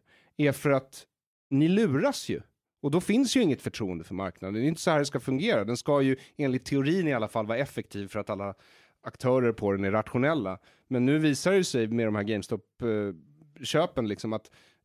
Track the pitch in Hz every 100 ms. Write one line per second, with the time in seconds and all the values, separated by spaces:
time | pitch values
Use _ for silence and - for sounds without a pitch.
0 | _ _ _ - 147 135 147 135 - -
1 | - _ _ _ - 135 156 196 220 135
2 | 240 - - 98 - _ _ _ 147 160
3 | 180 220 262 269 196 120 - - 101 87
4 | 80 92 95 - 92 107 139 165 - 156
5 | 143 135 - 131 214 143 101 120 - 143
6 | 135 131 - - 143 127 - 139 139 190
7 | 160 127 107 117 107 113 139 - - 104
8 | 98 107 101 98 101 95 _ _ _ _
9 | - - 131 131 120 113 104 98 98 107
10 | - 123 139 160 98 92 _ _ - 127
11 | 127 156 156 135 180 196 180 127 110 117
12 | 113 104 101 107 - 104 _ - 120 107
13 | 101 82 - _ - - 123 147 175 -
14 | 113 101 113 110 - _ _ _